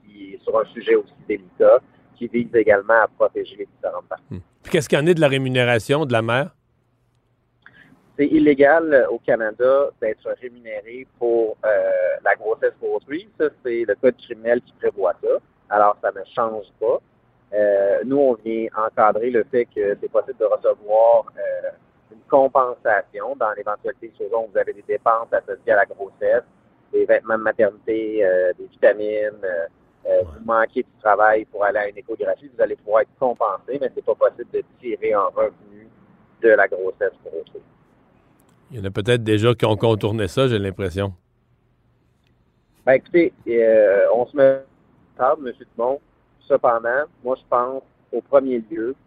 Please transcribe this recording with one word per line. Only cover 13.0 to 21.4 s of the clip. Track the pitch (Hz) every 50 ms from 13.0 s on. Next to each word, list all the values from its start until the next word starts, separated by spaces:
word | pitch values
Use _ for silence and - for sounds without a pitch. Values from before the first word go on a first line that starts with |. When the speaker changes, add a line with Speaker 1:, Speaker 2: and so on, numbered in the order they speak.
| - 135 143 170 214 214 _ -
Speaker 1:
Ça, | 160 147 - _ -
c'est | 127 117 117 117
le | 104 101
code | - - 127 120 _
criminel | - - 117 107 110 117 120 123
qui | - _ _
prévoit | _ - 113 98 101 95 87 85 -
ça. | - 110 139 - - _ _ _ _ -
Alors, | 104 107 104 104 104 -
ça | - 104
ne | 95 98 92 - -
change | - 117 113 110 107 98 _ _ -
pas. | 110 113 143 190 - _ _ _ _ _ _ _ _ - 101
Euh, | 104 104 104 101 98 98 101 98 - 107
nous, | 123 135 143
on | 143 131 120
vient | - - 113 113 113 113 110 - 107
encadrer | 110 110 - - 113 107 104 107 117 127
le | 123 113 101 -
fait | - 123 120
que | - - 107 101 101 101 104
c'est | - 101
possible | - 110 - - 131 -
de | 110
recevoir, | 101 107 - - 113 104 104 107 104 107 110 113 117 117 113 107 107 -
euh, | 104